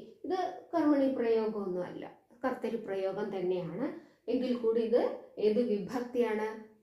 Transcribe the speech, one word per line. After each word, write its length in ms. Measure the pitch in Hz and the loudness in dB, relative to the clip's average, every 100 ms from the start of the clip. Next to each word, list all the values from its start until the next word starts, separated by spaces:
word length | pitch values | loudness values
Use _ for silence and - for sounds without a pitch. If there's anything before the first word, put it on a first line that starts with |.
| - - 277 | -6 -12 -4
ഇത് 140 | 370 349 - - | -2 -2 -6 -4
കർമ്മണി 340 | 330 294 277 269 247 | 2 4 4 4 2
പ്രയോഗമൊന്നുമല്ല, 880 | 233 226 220 214 190 180 175 - - - _ - | 2 2 2 -2 -4 -4 -4 -8 -14 -18 _ -6
കർത്തരി 360 | 254 247 220 226 202 | -4 -2 -4 -4 -4
പ്രയോഗം 400 | 190 190 196 214 190 | -2 -2 -2 -4 -2
തന്നെയാണ്. 520 | 180 180 165 185 285 - - _ - | 0 0 -2 -4 -6 -6 -16 _ -2
എങ്കിൽ 220 | 247 254 240 | 0 0 0
കൂടി 240 | 226 226 220 | 2 2 4
ഇത് 140 | 233 - - - - | 4 2 -2 -12 0
ഏത് 240 | 208 214 233 | 2 4 2
വിഭക്തിയാണ്? 760 | 202 180 247 240 247 226 214 220 220 - - | 0 -2 -6 -2 0 0 0 -4 -6 -14 -20